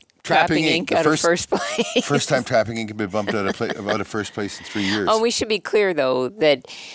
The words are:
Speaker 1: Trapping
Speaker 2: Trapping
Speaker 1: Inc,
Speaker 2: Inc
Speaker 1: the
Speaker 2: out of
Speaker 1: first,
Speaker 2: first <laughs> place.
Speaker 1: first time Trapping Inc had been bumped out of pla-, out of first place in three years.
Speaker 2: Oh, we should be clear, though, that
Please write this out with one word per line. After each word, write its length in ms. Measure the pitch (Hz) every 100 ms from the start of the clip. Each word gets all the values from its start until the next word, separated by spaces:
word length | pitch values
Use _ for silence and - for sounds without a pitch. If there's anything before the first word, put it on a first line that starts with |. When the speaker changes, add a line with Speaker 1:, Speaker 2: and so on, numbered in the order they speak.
| _ _
Speaker 1:
Trapping 400 | - 156 - 156
Speaker 2:
Trapping 0 |
Speaker 1:
Inc, 220 | 156 165 -
Speaker 2:
Inc 40 |
Speaker 1:
the 80 | 165
Speaker 2:
out 80 | 156
of 140 | 156
Speaker 1:
first, 300 | 170 175 -
Speaker 2:
first 0 |
<laughs> 260 | 196 - -
place. 300 | - - -
Speaker 1:
first 220 | 143 -
time 160 | 135
Trapping 340 | 110 120 107 113
Inc 100 | 110
had 100 | 107
been 140 | 101
bumped 240 | 107 101 107
out 100 | 98
of 80 | -
pla-, 120 | 110 - 101
out 80 | 107
of 60 | 98
first 260 | 107 98
place 240 | - 101 -
in 80 | -
three 200 | 107 98
years. 220 | 107 180
Speaker 2:
Oh, 100 | 220
we 80 | 233
should 180 | - 220
be 120 | 202
clear, 340 | - 208 196
though, 360 | 151 131 127 127
that 360 | - 156 131 - - -